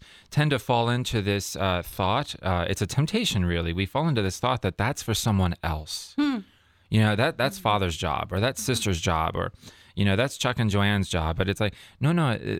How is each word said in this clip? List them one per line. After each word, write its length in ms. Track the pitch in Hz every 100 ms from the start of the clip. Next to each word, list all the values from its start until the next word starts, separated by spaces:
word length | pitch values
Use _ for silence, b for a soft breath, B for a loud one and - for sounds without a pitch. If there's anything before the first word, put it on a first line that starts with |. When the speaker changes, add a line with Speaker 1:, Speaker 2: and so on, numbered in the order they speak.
| B B B
Speaker 1:
tend 200 | - 151
to 80 | 135
fall 300 | - 120 117
into 320 | 120 123 113
this, 340 | 101 101 - -
uh, 260 | 95 90
thought. 520 | 85 - 95 117 147 -
Uh, 240 | 92 90 85
it's 140 | 82
a 60 | 98
temptation, 580 | - 156 220 233 104 87
really. 260 | 85 82
We 120 | 85 95
fall 220 | 135 165
into 120 | 127
this 180 | 95 -
thought 220 | 123 127
that 140 | 98 -
that's 240 | 104 147
for 100 | -
someone 420 | 107 117 101 90 85
else. 500 | 82 78 78 - - -
Speaker 2:
Hmm. 220 | 294 254 190 b b b b
Speaker 1:
You 100 | 110
know, 140 | 107 104
that, 220 | 139 165
that's 200 | 120 -
Speaker 2:
Mm-hmm. 60 |
Speaker 1:
Father's 340 | 113 104 92 80
job, 340 | 85 69 -
or 60 | 92
that's 220 | 117 131
Speaker 2:
Mm-hmm. 100 | -
Speaker 1:
Sister's 300 | 123 110 85
job, 340 | 92 80 82 87
or, 160 | 87 B B B B -
you 80 | 101
know, 100 | 98
that's 220 | 135 -
Chuck 220 | 123 120
and 100 | 110
Joanne's 400 | 101 101 101 92
job. 280 | 87 80 80
But 100 | 95
it's 120 | 95
like, 140 | 104 B B B
no, 120 | 139
no, 180 | 175 151
uh, 260 | 107 - 101